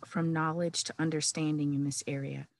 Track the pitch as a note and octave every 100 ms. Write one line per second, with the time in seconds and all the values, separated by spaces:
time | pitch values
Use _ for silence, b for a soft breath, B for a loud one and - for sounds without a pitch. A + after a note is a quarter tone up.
0 | - E3 E3 D#3+ D#3 E3 E3+ - - -
1 | D#3+ D#3 D3+ D#3+ D#3 D3+ D3 C#3 C#3+ -
2 | - C#3 C#3 C3+ D3 _